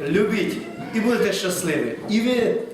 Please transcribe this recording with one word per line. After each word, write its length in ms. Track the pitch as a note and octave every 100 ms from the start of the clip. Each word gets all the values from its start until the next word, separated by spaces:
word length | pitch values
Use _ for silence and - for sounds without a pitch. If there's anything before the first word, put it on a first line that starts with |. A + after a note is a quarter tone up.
любіть 560 | C#3+ F3+ A3 G#3+ F3 - - - -
і 60 | A3+
будете 320 | G#3+ A#3 A3
щасливі. 680 | - F#3 F3+ E3+ D3+ A#2+ - -
І 120 | G#3+
ви, 340 | A#3+ B3 G#3+ - -